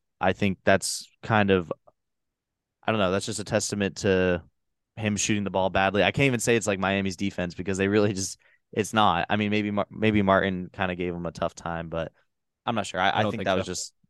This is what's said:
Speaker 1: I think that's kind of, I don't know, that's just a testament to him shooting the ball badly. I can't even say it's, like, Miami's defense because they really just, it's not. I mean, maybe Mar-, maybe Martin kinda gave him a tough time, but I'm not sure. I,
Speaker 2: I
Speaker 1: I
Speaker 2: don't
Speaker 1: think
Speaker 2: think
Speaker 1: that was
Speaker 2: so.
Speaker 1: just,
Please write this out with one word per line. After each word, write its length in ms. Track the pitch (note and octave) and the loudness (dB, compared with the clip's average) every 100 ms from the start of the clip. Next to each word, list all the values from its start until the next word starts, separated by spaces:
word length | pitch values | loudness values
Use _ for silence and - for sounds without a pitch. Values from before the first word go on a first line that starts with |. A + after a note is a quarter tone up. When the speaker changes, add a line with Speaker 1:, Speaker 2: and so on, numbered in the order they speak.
| _ - | _ -2
Speaker 1:
I 120 | F#2 | -2
think 260 | F#2+ G2+ F#2 | 0 -2 -2
that's 440 | - F#2+ - - - _ | 2 2 2 -8 -12 _
kind 280 | - G#2+ G2+ | 0 2 4
of, 220 | F#2+ D#2+ - _ _ _ _ _ _ _ _ _ _ | 2 0 -10 _ _ _ _ _ _ _ _ _ _
I 80 | - | -2
don't 100 | A2 | 0
know, 120 | F#2+ | 2
that's 140 | F#2+ - | 0 -2
just 120 | G#2 | -8
a 60 | |
testament 520 | G2+ A2 - G#2 G2 D#2 | -2 -2 -2 -2 -2 0
to 440 | G#2 F#2 F2+ F2 - _ _ _ _ - | 2 2 2 0 -4 _ _ _ _ -6
him 200 | G#2+ G2+ | -4 -2
shooting 280 | - G#2 | 0 -2
the 60 | G2 | 0
ball 200 | F#2+ F#2+ | 0 0
badly. 320 | F#2 F#2+ G2+ | 2 2 4
I 80 | F2+ | 2
can't 160 | A#2+ C#3 | 4 2
even 140 | A#2+ | 2
say 160 | B2 A#2 | 2 2
it's, 100 | G#2 | 2
like, 140 | F#2+ | -2
Miami's 360 | F#2+ G2 F#2+ F2 | 0 0 -2 -4
defense 380 | G2 - F2+ | -6 -4 -6
because 240 | E2 F#2 F#2+ | -6 -6 0
they 100 | G2 | 2
really 240 | G#2+ G#2 | 4 2
just, 260 | F#2+ F#2+ - _ _ _ | 0 -6 -10 _ _ _
it's 200 | - G2+ | -4 -2
not. 320 | A2 G#2 E2+ - | 2 4 2 0
I 60 | G#2 | 0
mean, 140 | G#2 | 0
maybe 200 | G#2+ G#2 | 0 -2
Mar-, 160 | G#2 - | -2 -4
maybe 320 | - A2 G#2+ | 0 2 4
Martin 480 | G2 F#2+ G2 F#2 F2 | 4 4 4 -4 -8
kinda 240 | - F#2 F2 | -6 -6 -4
gave 180 | F2 | -4
him 100 | E2+ | -4
a 80 | E2+ | -8
tough 220 | - E2+ | -6 -6
time, 340 | - E2+ E2 E2 | -6 -8 -8 -8
but 240 | E2 D#2+ _ _ _ _ _ - | -6 -8 _ _ _ _ _ -6
I'm 80 | |
not 120 | A2+ F#2+ | -4 -4
sure. 140 | F2+ | 0
I, 80 | F#2 | 0
Speaker 2:
I 120 | - | 2
Speaker 1:
I 20 | |
Speaker 2:
don't 80 | G#2+ | 0
Speaker 1:
think 100 | G#2+ | -2
Speaker 2:
think 60 | G2 | 0
Speaker 1:
that 100 | F#2 | 0
was 100 | F#2 | 0
Speaker 2:
so. 60 | |
Speaker 1:
just, 220 | F2 - _ _ | -6 -10 _ _